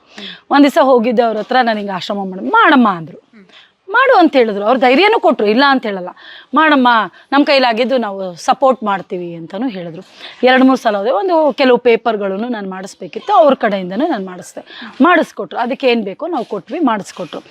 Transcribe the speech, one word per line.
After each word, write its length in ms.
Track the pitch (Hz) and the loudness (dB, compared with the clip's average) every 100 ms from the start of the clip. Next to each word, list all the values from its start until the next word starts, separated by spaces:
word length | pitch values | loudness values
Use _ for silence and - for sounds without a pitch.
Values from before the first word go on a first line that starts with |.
| _ - - - - | _ -20 -20 -16 0
ಒಂದ್ 140 | 277 | 4
ದಿವಸ 140 | 285 330 | 4 4
ಹೋಗಿದ್ದೆ 400 | 269 247 226 226 | 4 4 2 0
ಅವ್ರ 160 | 233 214 | 0 -2
ಹತ್ರ, 180 | 208 254 | -2 0
"ನಾನು 160 | 233 214 | 0 -2
ಹಿಂಗೆ 140 | 202 | -6
ಆಶ್ರಮ 240 | 185 - 202 | -8 -8 -8
ಮಾಡ-, 340 | 190 185 233 | -8 -8 -2
ಮಾಡಮ್ಮ" 380 | 453 392 285 226 | 2 4 4 2
ಅಂದ್ರು. 300 | 175 156 - _ 226 190 - _ _ - | 0 -8 -18 _ _ _ -20 _ _ -4
"ಮಾಡು" 280 | 427 523 466 | 0 4 4
ಅಂತ 180 | 320 370 | 4 4
ಹೇಳಿದ್ರು. 280 | 220 202 | 0 0
ಅವ್ರು 160 | 208 233 | 0 2
ಧೈರ್ಯನೂ 400 | 247 262 403 453 | 2 4 2 2
ಕೊಟ್ರು, 260 | 359 269 208 | 0 0 0
ಇಲ್ಲ 180 | 220 277 | 2 2
ಅಂತ 180 | 262 226 | 0 -2
ಹೇಳಲ್ಲ. 220 | 196 175 - - - - | -8 -10 -16 -20 -20 -4
"ಮಾಡಮ್ಮ, 340 | 269 311 285 247 233 185 - - | 0 2 4 2 2 0 -8 -2
ನಮ್ 140 | 277 294 | 0 2
ಕೈಲಾಗಿದ್ದು 520 | 277 254 220 240 262 | 2 2 0 0 -2
ನಾವು 360 | 214 196 190 | -4 -6 -10
ಸಪೋರ್ಟ್ 500 | 170 - 262 269 240 | -6 -4 0 2 0
ಮಾಡ್ತೀವಿ" 500 | 208 196 170 185 175 | -2 -4 -6 -10 -10
ಅಂತಾನೂ 340 | 170 165 196 262 | -12 -12 -8 -8
ಹೇಳಿದ್ರು. 340 | 190 170 165 190 - - - | -8 -12 -14 -18 -20 -20 0
ಎರಡ್ 220 | 247 262 | 2 4
ಮೂರ್ 140 | 262 254 | 4 2
ಸಲ 180 | 233 202 | 0 -2
ಹೋದೆ. 140 | 202 | -2
ಒಂದು 420 | 359 392 330 302 | -2 0 2 2
ಕೆಲವು 260 | 254 262 240 | 2 2 2
ಪೇಪರ್ಗಳನ್ನು 720 | 247 226 240 214 202 190 240 | 2 2 0 -4 -4 -6 -6
ನಾನು 220 | 220 196 | -8 -10
ಮಾಡಿಸ್ಬೇಕಿತ್ತು, 640 | 185 196 - 190 220 - | -12 -16 -16 -16 -12 -2
ಅವ್ರ 220 | 311 302 | 2 4
ಕಡೆಯಿಂದನೇ 540 | 262 226 196 180 196 339 | 2 0 -4 -6 -4 -4
ನಾನು 180 | 233 185 | -4 -8
ಮಾಡಿಸ್ದೆ, 640 | 180 180 - - - 226 - | -12 -18 -20 -20 -20 -10 0
ಮಾಡಿಸ್ಕೊಟ್ರು. 580 | 262 339 269 - 190 208 | 2 2 -2 -6 -10 -6
ಅದಕ್ಕೆ 300 | 247 262 262 | -6 -2 0
ಏನ್ 160 | 233 | 0
ಬೇಕೋ 220 | 196 185 330 | -2 -8 -8
ನಾವು 180 | 311 | -8
ಕೊಟ್ವಿ, 340 | 208 202 - 302 | -6 -10 -8 -2
ಮಾಡಿಸ್ಕೊಟ್ರು. 680 | 277 214 - - 170 - - | -2 -2 -6 -12 -12 -14 -18